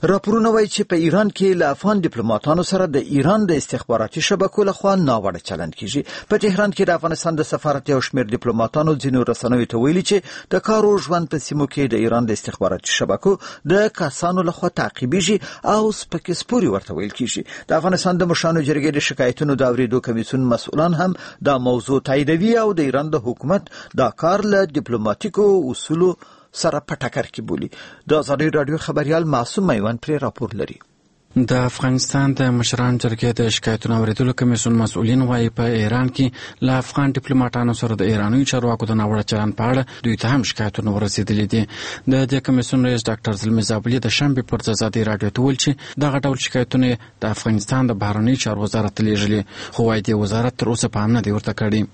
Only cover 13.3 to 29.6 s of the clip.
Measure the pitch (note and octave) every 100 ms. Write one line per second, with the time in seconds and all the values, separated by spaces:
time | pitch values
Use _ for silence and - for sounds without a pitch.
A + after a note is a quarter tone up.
13.3 | F#3+ - - C#3+ F#3+ G#3+ - D#3 - F3
14.3 | F3+ E3+ E3+ F3 - A#2 - B2 F3 E3+
15.3 | G#3 - - - G#3 G#3+ G#3+ - E3+ -
16.3 | E3+ - B3 F3 F#2+ - E2 G2+ - A#2
17.3 | - - - - D#3+ D#3+ F3+ F#3+ F3+ F3
18.3 | E3 E3 E3 C#3 D3+ D3 C#3+ - C#3 B2+
19.3 | B2 D3+ C3+ C3 A#2+ B2 B2+ A#2+ A2+ A2+
20.3 | C3 B2+ A#2 - C#3 E3 E3 F#3 F3+ -
21.3 | - - C3+ B2+ B2 A2 C3+ C3 C#3 C#3+
22.3 | E3 G#3+ A#3 A3 F3+ C#3+ C3 D3+ C3 A2
23.3 | A#2 C3 G3 - - - - B2+ - D#3+
24.3 | G3 G#3 G3 G3 D3 A2 A#2 G#2+ G#3 G#3+
25.3 | F#3 G#3 G3 C3+ A#2+ - D#3+ F3+ E3+ -
26.3 | - _ - E3 C#3+ - D3+ B2+ - -
27.3 | - A2 E2 - - - - - D3+ C#3
28.3 | C#3 D#3 D#3 C3+ D#3 - D3 C#3+ D#3+ E3
29.3 | C3+ A#2+ -